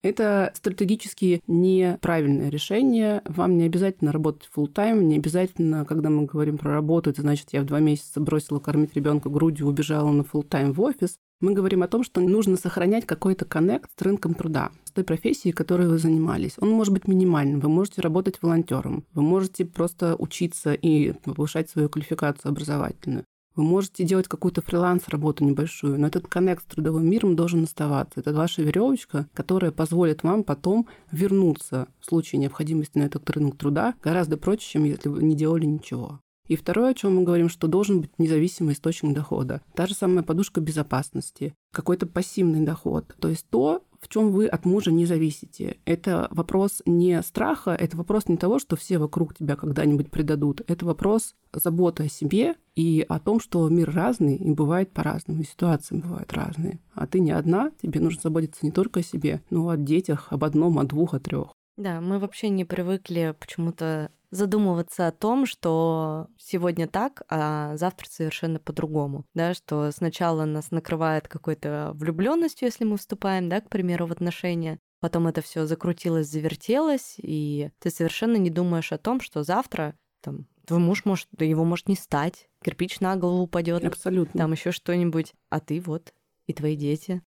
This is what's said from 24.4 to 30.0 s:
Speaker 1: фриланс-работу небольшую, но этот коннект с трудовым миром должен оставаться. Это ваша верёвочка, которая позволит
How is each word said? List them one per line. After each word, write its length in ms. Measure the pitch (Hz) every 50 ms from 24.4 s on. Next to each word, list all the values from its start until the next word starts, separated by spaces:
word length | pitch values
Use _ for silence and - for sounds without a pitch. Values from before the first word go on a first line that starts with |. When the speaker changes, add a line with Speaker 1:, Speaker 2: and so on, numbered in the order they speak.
| - 180 - -
Speaker 1:
фриланс-работу 840 | 165 - - 170 175 180 180 180 180 - - 147 151 151 147 - 147
небольшую, 560 | 143 143 139 147 160 - - - 147 139 143
но 80 | 147
этот 200 | 156 - 185 -
коннект 360 | - - 175 180 190 180 170 -
с 20 |
трудовым 420 | - - - 156 160 160 160 160
миром 280 | 165 196 226 220 202 175
должен 280 | 156 170 175 175 170 160
оставаться. 580 | 160 - - 156 147 143 139 - - - -
Это 120 | 131 147 151
ваша 300 | 151 160 170 - - 156
верёвочка, 640 | 147 147 - 220 262 277 233 - _ - 143 143 - _
которая 380 | - 147 - 190 185 185 165
позволит 520 | 156 - 160 156 165 170